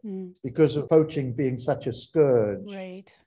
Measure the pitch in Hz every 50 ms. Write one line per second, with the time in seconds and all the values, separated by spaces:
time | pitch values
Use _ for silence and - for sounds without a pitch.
0 | - 208 190 190 185 180 180 _ - - - 165 156 135 151 147 - - 165 160
1 | 156 156 - 147 131 127 117 151 139 127 131 120 - 151 131 - - 131 120 -
2 | - - - 160 147 139 123 117 107 104 98 98 98 - 196 190 190 185 180 196
3 | - - - _ _